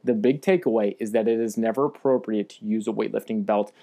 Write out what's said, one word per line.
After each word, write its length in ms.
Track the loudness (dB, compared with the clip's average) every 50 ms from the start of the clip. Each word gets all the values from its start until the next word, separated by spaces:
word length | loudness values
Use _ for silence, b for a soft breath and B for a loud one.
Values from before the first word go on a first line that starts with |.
| -2
the 100 | 0 0
big 280 | 2 2 2 2 2
takeaway 560 | 2 2 2 2 2 0 0 0 0 0 -2 -4
is 140 | -6 -2 0
that 120 | 0 2 2
it 100 | 2 0
is 160 | 0 -2 -2
never 280 | -2 -2 0 0 0 0
appropriate 640 | -2 -2 -2 0 2 2 2 0 -2 -2 -2 -2 -4
to 160 | -8 -10 -4
use 200 | -2 -2 -2 -2
a 60 | -2
weightlifting 540 | -2 -2 -4 -4 -4 -6 -4 -4 -4 -4 0
belt 260 | 0 0 0 0 -2 -6 b